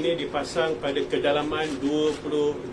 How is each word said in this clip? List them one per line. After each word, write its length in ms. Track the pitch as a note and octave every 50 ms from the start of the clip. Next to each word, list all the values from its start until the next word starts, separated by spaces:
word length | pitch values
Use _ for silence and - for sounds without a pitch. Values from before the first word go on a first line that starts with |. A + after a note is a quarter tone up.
ini 160 | D#3 E3+ E3+ D3
dipasang 600 | C#3+ - - C#3+ C3+ - - E3+ D#3+ D#3+ D#3 -
pada 180 | - C#3 C#3 C#3+ C3+
kedalaman 640 | - - - - C#3+ C#3+ D3 D3 D3+ D3+ D#3 D#3 D3+ C#3+ A#2+
dua 380 | C3+ C#3 D3+ D3+ D#3 D#3 D3 - -
puluh 340 | D3 D3 D3+ D3 D3 C#3+ A#2+ - A#2+